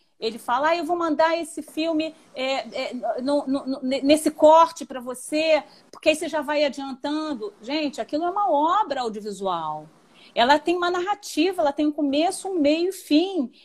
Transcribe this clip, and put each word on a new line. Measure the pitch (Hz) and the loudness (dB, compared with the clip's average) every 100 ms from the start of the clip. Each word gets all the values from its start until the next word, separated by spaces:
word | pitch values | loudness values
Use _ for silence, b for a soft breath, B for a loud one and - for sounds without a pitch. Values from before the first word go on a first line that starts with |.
| _ - | _ -8
ele | 226 226 | -8 -6
fala, | - 247 302 | -4 0 2
"Ah, | 339 | 0
eu | |
vou | 311 349 | -2 -2
mandar | 330 294 320 330 | -2 2 2 0
esse | 320 - | -6 -10
filme, | - 311 320 311 320 b b - | -10 -6 -2 -2 -4 b b -8
é, | 262 269 233 254 262 | -4 -4 -6 -8 -8
é, | 247 - 226 | -6 -6 -4
no, | 254 285 262 | 0 -2 0
no, | 277 262 | -4 -4
no, | 269 | -6
ne-, | 254 269 | -2 0
nesse | 269 302 302 | 4 4 4
corte | - 311 320 320 - | 6 8 10 8 2
pra | 277 262 | -12 -10
você, | 247 247 - 302 320 302 - b b | -10 -12 -4 0 2 2 0 b b
porque | - 311 | 0 2
aí | 311 | 2
você | 330 | -2
já | 302 | -4
vai | 269 302 285 | -2 0 0
adiantando." | 277 269 254 285 302 311 247 208 - | -2 -10 -8 -6 -4 -4 -6 -10 -12
Gente, | 220 311 294 - | -8 -4 -4 -6
aquilo | 220 294 349 | -6 -4 -2
é | |
uma | 403 403 | -2 0
obra | 285 311 403 370 262 | 2 2 2 0 -4
audiovisual. | 240 208 208 190 196 170 156 156 156 _ b b b | -4 -6 -10 -6 -4 -4 -4 -8 -12 _ b b b
Ela | 196 240 302 | 0 4 4
tem | 339 349 | 2 0
uma | 349 | 0
narrativa, | 359 370 403 - 302 359 370 | -2 -2 -6 -4 0 0 2
ela | 294 | -2
tem | 285 302 | 0 -2
um | |
começo, | 302 285 285 320 - 381 | 0 0 2 0 -2 -6
um | 359 | 0
meio | 285 320 359 | 2 2 0
e | |
fim. | 370 - 302 370 370 233 b | -4 2 2 2 -2 -6 b